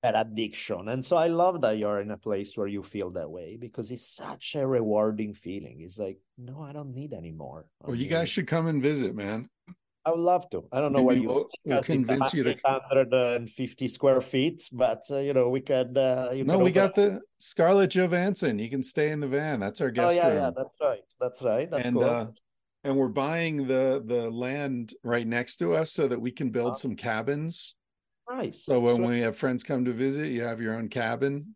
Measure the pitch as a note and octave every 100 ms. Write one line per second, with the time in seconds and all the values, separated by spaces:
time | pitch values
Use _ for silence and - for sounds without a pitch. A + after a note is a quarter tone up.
0 | A#2+ A2 A2+ G#2+ A2 - - F#2 G2+ B2+
1 | B2+ F3 E3 E3+ F3+ F3 B2 A2 G#2 G#2
2 | G#2 G2+ - G2+ G2+ - G2+ G2+ F2 G#2
3 | F#2 F2+ D2+ F2 E2 A2+ B2 - G#2+ A#2+
4 | - - C#3+ C#3 - D3+ C3+ B2+ A2 G#2+
5 | G#2+ G#2+ G#2+ G2 E2+ G2 D2+ C#2 E2+ G2
6 | G2 F#2+ _ - B2 C#3 D3 D3 C#3+ B2
7 | D3 G#2+ E2 D#2+ C#2 D#2 - _ - A#2+
8 | B2+ E3 E3+ - E3 E3 E3 D3+ C3 D3+
9 | G#2+ G#2 G2+ A2 C3 _ - - _ _
10 | D#3 E3+ E3+ F3+ F3 - - B2+ D3 C3+
11 | B2+ B2+ A2+ C3 - - - C#3 C3 D3+
12 | A#2+ C3 C3+ D#3 C3+ - - C3+ - C3+
13 | A#2+ B2+ B2 A#2+ A#2 - B2+ - C3 -
14 | C#3 C3 B2+ C3 D3+ E3 - B2 B2 A2+
15 | - C#3 C#3 C3+ B2 C3 B2+ C3+ B2 B2+
16 | C3 B2+ B2+ C3 C3+ F#3 F#3 F3+ F#3+ G3
17 | G3+ G3 - _ - - E3 G3 F#3+ F#3
18 | F#3 F3 F#3 G3+ D#3 G#2+ A2+ C3+ B2+ -
19 | D3+ D#3 C#3+ C#3 D#3 C3+ G2+ - C#3+ A#2
20 | F3 F3 E3+ D3+ C#3 B2+ C3+ _ D3+ A2
21 | _ _ B2 - B2+ A2 E3 D3+ B2 A#2+
22 | A#2+ A#2+ A2+ - _ _ _ _ C#3 C3+
23 | C3 A2+ C#3 E3 E3 D3+ C3 C3 C3+ C3+
24 | A2+ A#2+ A#2 A2+ B2 C#3+ C#3+ B2+ A2+ -
25 | A#2+ A#2+ A2+ A#2+ B2 - E3+ D#3+ D#3+ -
26 | C#3 A#2+ A#2 A#2+ C3+ A#2 A#2+ C3 C3+ G2+
27 | A#2+ A2 A#2+ D3 D#3+ E3+ - - _ _
28 | _ _ - C4 G3 - - B2+ A#2+ A#2+
29 | A#2+ A#2+ A#2 A2 C#3 B2 - C3+ B2 A#2
30 | C3+ C#3 D3+ A#2+ A#2 A#2 A2+ A2+ A2 B2+
31 | A2+ A#2 C#3 C#3+ E3